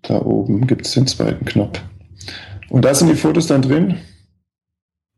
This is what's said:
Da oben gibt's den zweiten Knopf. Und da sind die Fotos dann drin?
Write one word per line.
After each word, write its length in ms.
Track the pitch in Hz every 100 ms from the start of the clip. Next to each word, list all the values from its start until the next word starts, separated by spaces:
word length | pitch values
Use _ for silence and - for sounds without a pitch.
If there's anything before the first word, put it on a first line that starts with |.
Da 180 | - 110
oben 460 | - 110 107 104 127
gibt's 260 | - -
den 140 | - 131
zweiten 400 | - 55 - 127
Knopf. 340 | 107 104 - - - - - - - - - -
Und 160 | 131
da 100 | 123
sind 140 | 139 165
die 60 |
Fotos 320 | 151 156 160 165
dann 160 | 139
drin? 340 | 127 151 190 170 - - _ _ _ _ _ _ _ _ _